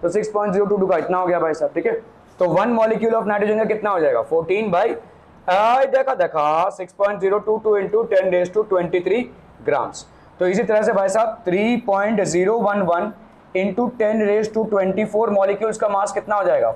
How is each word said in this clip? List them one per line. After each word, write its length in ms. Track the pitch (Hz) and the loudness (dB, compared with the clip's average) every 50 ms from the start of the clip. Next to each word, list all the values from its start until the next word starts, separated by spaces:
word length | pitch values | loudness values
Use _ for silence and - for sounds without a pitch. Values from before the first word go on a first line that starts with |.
तो 60 | - 170 | -4 -2
सिक्स 200 | 175 208 190 214 | -2 -2 -2 -2
पॉइंट 240 | - 208 208 208 | -2 -2 -2 0
ज़ीरो 140 | 180 202 208 | 0 0 2
टू 100 | 196 208 | 2 2
टू 100 | 196 190 | 0 2
का 100 | 185 185 | 2 0
इतना 220 | 160 147 - 185 185 | 0 0 0 -2 0
हो 80 | 185 | 0
गया 140 | 175 175 170 | 0 0 0
भाई 140 | 160 165 147 | 0 -2 -2
साहब, 160 | 151 151 139 - | -2 -4 -4 -2
ठीक 120 | 165 165 | -2 -2
है। 60 | 226 - - - - - - - - - - | -2 -2 -4 -8 -12 -20 -20 -20 -10 -4 -2
तो 80 | 185 175 | 0 2
वन 260 | 160 185 208 240 233 | 2 2 0 2 2
molecule 380 | 226 220 226 220 - 220 226 226 | 2 2 2 0 0 0 0 0
of 120 | 226 190 208 | 0 0 0
nitrogen 300 | 208 208 208 208 214 220 | -2 0 0 0 0 0
का 60 | 220 | 0
कितना 260 | 208 214 214 202 208 | 0 -2 -2 -2 -2
हो 100 | 196 175 | 0 2
जाएगा? 220 | 156 139 120 117 | 2 2 2 0
फोर्टीन 480 | 113 - 156 165 160 170 185 208 220 202 | 0 0 0 -2 0 0 -2 -2 -2 0
by, 120 | 170 175 214 233 - - - - - - - - - - - 185 | 0 0 0 0 -2 -6 -10 -18 -20 -20 -20 -20 -20 -8 -2 0
आय, 360 | 180 196 214 226 247 269 269 | 2 2 4 4 4 2 2
देखा, 280 | 269 226 262 262 262 254 | 2 2 2 2 0 0
देखा, 560 | 190 170 160 - 156 147 151 156 165 175 - - | 0 0 0 0 0 0 2 2 2 0 0 -2
six 200 | - 185 175 - - | -6 -12 -10 -4 -2
point 260 | 202 202 208 185 190 | -2 0 0 0 0
zero 140 | 190 202 208 202 220 | 0 0 0 0 0
two 100 | 214 214 214 | -2 0 2
two 80 | 214 208 202 | 2 2 2
into 240 | 190 - 208 220 226 226 202 | 0 0 0 0 0 2 2
ten 160 | 185 185 185 180 | 2 2 2 2
raise 180 | 180 180 175 - | 0 0 0 0
to 80 | 214 214 208 | -2 0 0
twenty-three 480 | 190 180 175 160 185 180 175 180 208 247 240 - - - - - - - 113 - | 0 0 0 0 -2 -2 0 0 0 -2 -2 -6 -10 -20 -20 -20 -18 -8 -4 -2
grams। 340 | 147 131 110 - - - - - - - - - - - | 0 0 -2 -4 -8 -14 -18 -20 -20 -20 -20 -12 -6 -2
तो 80 | 180 | 0
इसी 160 | 180 196 214 | 0 0 0
तरह 200 | 208 202 214 214 | 0 2 2 2
से 100 | 214 - | 2 2
भाई 160 | 208 202 196 190 | 0 0 0 0
साहब 360 | 196 220 233 220 220 - - | 2 0 0 0 -2 -6 -4
three 400 | 180 175 202 214 233 240 233 240 - | -2 0 0 0 0 0 -2 0 0
point 340 | 196 196 202 214 226 208 185 156 | 0 0 0 0 0 0 0 0
zero 240 | 160 175 185 196 226 233 | 0 0 2 2 0 0
one 200 | 202 208 202 202 190 165 | 0 0 0 0 0 0
one 240 | 170 175 208 214 - - - - - - - - - 185 | 0 0 -2 -6 -8 -12 -20 -20 -20 -20 -14 -6 -4 -2
into 260 | 196 202 190 233 247 233 247 - | -2 -2 -2 -2 -2 -2 -2 -2
ten 260 | 214 208 220 220 214 202 | 0 0 0 0 2 2
raise 200 | 208 214 214 214 - | 2 0 0 -2 -2
to 100 | 220 214 214 | -4 -2 0
twenty-four 560 | 208 196 185 190 190 214 214 208 - 214 226 208 202 | 0 0 0 0 0 -2 -2 -2 0 0 0 2 2
molecules 420 | 196 196 196 202 202 220 220 214 220 | 2 2 2 0 0 -2 -4 -2 -2
का 100 | 226 208 | -2 0
मास 240 | 202 196 208 190 | 0 0 -2 -2
कितना 240 | - 202 - 208 208 | -4 -6 -4 -2 -2
हो 80 | 202 190 | 0 2
जाएगा? 300 | 180 156 135 117 113 113 | 2 2 2 2 0 -2